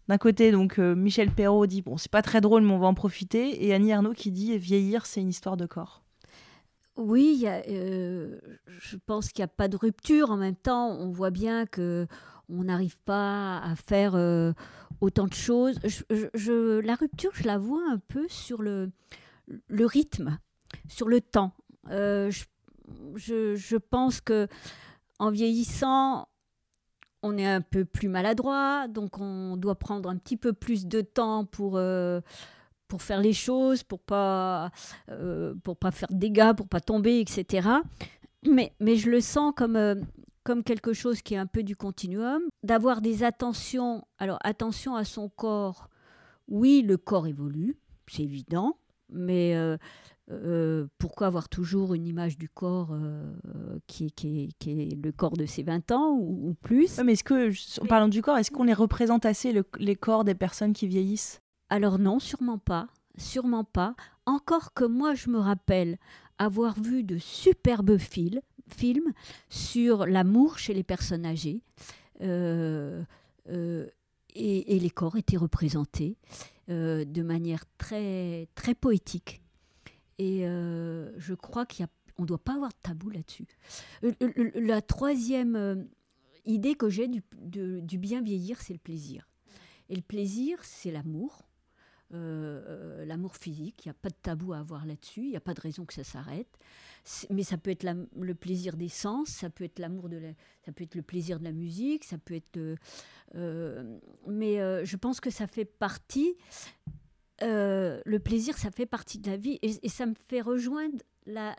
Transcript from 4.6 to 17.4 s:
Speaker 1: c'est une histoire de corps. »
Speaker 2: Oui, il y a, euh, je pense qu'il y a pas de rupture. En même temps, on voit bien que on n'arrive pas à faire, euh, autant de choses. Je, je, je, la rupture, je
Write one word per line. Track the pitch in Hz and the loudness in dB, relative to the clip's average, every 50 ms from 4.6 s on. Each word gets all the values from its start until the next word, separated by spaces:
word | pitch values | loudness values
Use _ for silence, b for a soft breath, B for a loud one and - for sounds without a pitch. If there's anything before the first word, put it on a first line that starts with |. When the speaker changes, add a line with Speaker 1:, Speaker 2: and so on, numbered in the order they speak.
| 175 175 196 202 196 196 214 233 220 | 0 2 2 4 4 2 0 -2 -2
Speaker 1:
c'est | - - 208 | -4 -4 -2
une | 190 185 | -2 -2
histoire | 175 - - 196 190 | -2 -4 -4 -6 -4
de | 180 175 | -4 -4
corps. » | 170 - 175 170 - - - _ _ _ b b b b b b b b b b b b _ _ _ - | -6 -8 -10 -12 -14 -16 -20 _ _ _ b b b b b b b b b b b b _ _ _ -8
Speaker 2:
Oui, | - 226 208 226 254 277 311 302 | -4 0 4 6 8 8 8 6
il | 262 | 4
y | 240 | 2
a, | 208 185 170 - - | 0 0 -2 -4 -6
euh, | 202 190 180 190 190 185 180 175 185 175 160 151 - - - - - - _ | -6 -4 -4 -2 -2 -2 -2 -4 -4 -6 -8 -8 -12 -14 -18 -20 -20 -20 _
je | - 180 175 - - 214 185 - | -20 -20 -18 -16 -14 -14 -12 -6
pense | - 214 214 208 - | -4 -4 -4 -4 -4
qu'il | - - | -4 -4
y | 190 | -4
a | |
pas | 165 _ - 202 | -4 _ 0 0
de | 196 190 | 0 0
rupture. | 190 - 226 202 - - - 311 302 302 233 | 2 0 0 0 0 2 4 6 6 6 4
En | 214 | 2
même | 196 190 190 185 | 2 0 0 -2
temps, | - - 254 247 240 240 233 190 139 | -2 -2 0 0 0 0 -2 -2 -4
on | 175 185 | -4 -4
voit | 180 175 190 190 | -4 -2 -2 -2
bien | 180 185 214 226 226 226 233 | 0 0 0 0 0 0 -2
que | - - 185 175 175 170 175 175 165 B B B B B B B - | -2 -4 -4 -2 -2 -2 -2 -4 -4 B B B B B B B -8
on | 170 180 180 | -6 -4 -2
n'arrive | 185 180 175 190 170 - | 0 0 0 0 -2 -4
pas | _ _ - 196 202 202 202 202 202 202 190 185 175 | _ _ -2 -2 0 0 0 -2 -2 -4 -4 -6 -6
à | - 165 165 | -4 -4 -6
faire, | - - - 208 196 202 202 185 | -4 -2 2 4 4 4 6 4
euh, | 180 175 175 170 170 165 165 160 B B B B B B B B - | 4 4 4 4 4 4 2 0 B B B B B B B B 0
autant | 196 196 - - 196 | 2 2 4 4 2
de | 190 - | 0 -2
choses. | - - - 240 240 247 262 262 - - | -2 0 2 4 4 4 2 2 0 -4
Je, | 208 202 - - - | -4 -4 -4 -4 -2
je, | 220 214 214 - - | -2 0 -2 -2 -4
je, | 226 202 226 233 233 226 226 220 214 | -4 0 2 2 2 4 4 2 2
la | 208 220 240 | 2 0 0
rupture, | 240 311 294 - - - 381 - | 0 0 -2 -2 -2 -4 -4 -2
je | - | -2